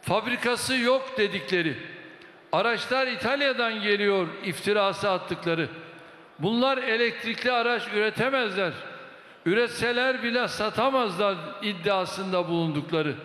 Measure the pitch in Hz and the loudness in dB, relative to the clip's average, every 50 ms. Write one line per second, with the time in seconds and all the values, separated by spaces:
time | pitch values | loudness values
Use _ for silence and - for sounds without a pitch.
0 | - - 175 208 214 233 240 240 - 233 240 226 - - 262 262 240 240 254 262 | -2 0 0 0 2 0 -4 0 0 0 0 0 0 0 0 2 4 4 2 2
1 | 262 - - 214 208 202 175 196 143 - 190 175 170 160 131 113 - - - - | 2 -4 -2 0 0 0 0 -4 -4 0 0 2 2 0 -2 -4 -8 -14 -16 -16
2 | - - - - - - - - - - - 160 196 233 233 214 - - 247 262 | -18 -20 -20 -20 -20 -20 -20 -20 -8 -2 0 2 2 2 0 0 -2 0 0 2
3 | 269 254 240 - - 220 269 285 285 277 262 226 240 226 220 220 202 208 208 202 | 2 0 -2 -2 0 0 0 2 2 2 2 2 0 0 0 -2 0 2 2 4
4 | 208 202 196 196 180 160 165 - - 202 160 - - 196 208 214 202 196 185 - | 4 4 4 4 2 0 -4 -6 -6 -6 -6 -2 0 2 2 4 4 2 2 0
5 | - 208 190 180 180 - 185 - - 175 165 165 160 - - - - - - - | 0 0 0 0 0 -4 -6 -4 0 -2 0 0 0 -4 -6 -12 -16 -16 -18 -20
6 | - - - - - - - - 147 190 226 240 247 269 269 262 247 254 220 226 | -20 -20 -20 -20 -20 -20 -12 -4 -2 0 2 2 2 2 2 0 0 0 2 2
7 | 240 233 - - - 220 226 220 - 247 254 240 233 240 240 220 - - 208 208 | 2 0 0 -2 -6 -6 -6 -2 0 2 2 2 2 2 0 0 -2 -2 0 0
8 | 214 214 208 - 220 262 269 269 247 214 185 190 196 170 127 101 - - - - | 0 0 0 0 0 0 2 0 0 0 0 0 -2 -2 -2 -6 -12 -14 -14 -16
9 | - - - - - - - - - 165 185 226 240 233 - - 214 233 240 240 | -16 -18 -20 -20 -20 -20 -20 -6 0 2 2 4 2 0 0 -2 -2 0 2 2
10 | 254 262 262 247 214 240 233 247 240 185 - - 208 214 208 - 220 269 269 262 | 2 2 0 0 0 0 0 2 0 0 -2 -2 -2 -2 0 2 2 2 4 2
11 | 247 214 175 170 208 202 196 170 160 - - - - 208 208 175 165 202 202 190 | 2 0 0 0 0 0 0 0 -6 -10 -10 -6 -4 -4 -4 -2 0 2 2 2
12 | 185 165 - 180 196 190 185 180 175 165 170 170 165 165 151 147 139 - 170 160 | 0 -2 -4 -6 -4 -2 0 0 0 2 0 0 2 0 0 -2 -2 -2 0 0
13 | 156 151 127 104 | 0 0 -2 -4